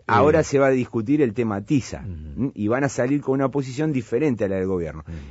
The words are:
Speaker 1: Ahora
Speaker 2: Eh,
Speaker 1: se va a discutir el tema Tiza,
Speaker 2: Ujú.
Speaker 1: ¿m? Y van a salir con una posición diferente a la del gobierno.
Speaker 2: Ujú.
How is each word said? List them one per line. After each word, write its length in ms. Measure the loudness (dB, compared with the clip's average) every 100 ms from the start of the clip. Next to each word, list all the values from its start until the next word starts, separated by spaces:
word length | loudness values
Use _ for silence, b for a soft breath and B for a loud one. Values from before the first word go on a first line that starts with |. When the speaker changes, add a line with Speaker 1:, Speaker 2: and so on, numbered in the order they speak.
| 0
Speaker 1:
Ahora 340 | 4 6 4
Speaker 2:
Eh, 40 |
Speaker 1:
se 140 | 2 2
va 80 | 4
a 20 |
discutir 520 | 2 0 -2 0 2
el 120 | 2
tema 280 | 0 -2 -4
Tiza, 380 | 0 0 0 -8
Speaker 2:
Ujú. 420 | -10 -12 -10 -6 -4
Speaker 1:
¿m? 60 |
Y 120 | -2 -2
van 160 | 0
a 60 | 0
salir 320 | 0 0 0
con 140 | 0
una 160 | 0 0
posición 420 | -2 -4 -4 -2
diferente 520 | -2 -2 0 0 0
a 40 | 0
la 80 | 0
del 100 | 0
gobierno. 380 | -2 -4 -8 -12
Speaker 2:
Ujú. 100 | -14 -8